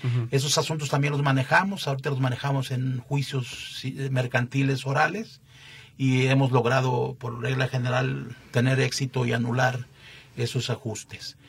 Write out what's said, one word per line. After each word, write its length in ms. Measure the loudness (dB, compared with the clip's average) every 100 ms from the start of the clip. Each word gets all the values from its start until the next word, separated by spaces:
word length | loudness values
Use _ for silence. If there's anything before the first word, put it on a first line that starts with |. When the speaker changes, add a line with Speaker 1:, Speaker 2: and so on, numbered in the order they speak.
Speaker 1:
Ujú. 260 | -2 0 0
Speaker 2:
Esos 260 | 0 2 0
asuntos 320 | 0 -2 -2
también 240 | 0 2
los 100 | 2
manejamos, 640 | 2 2 4 2 2 -2 -4
ahorita 220 | -2 -2
los 120 | 0
manejamos 500 | 0 0 0 -2 -2
en 280 | -2 -2 -4
juicios, 760 | -2 -2 -2 -4 -6 -10 -12 -8
sí, 140 | -8 -6 -2
mercantiles 760 | 0 0 0 0 0 0 0 0
orales 560 | 2 2 0 -8 -14 -20 -20 -20 -20 -18 -2
y 300 | 2 4 4
hemos 240 | 4 4
logrado, 640 | 4 4 2 2 0 -2 -6
por 200 | -10 -6
regla 280 | -4 0 0
general, 680 | 0 0 0 0 -4 -8 -14 -4
tener 280 | 2 2 4
éxito 460 | 2 0 -2 0 0
y 80 |
anular 520 | 0 0 2 2 0 -8 -16 -20 -20 -12 -6
esos 340 | -4 -2 -4
ajustes. 640 | -4 -6 -8 -10 -14 -14 -16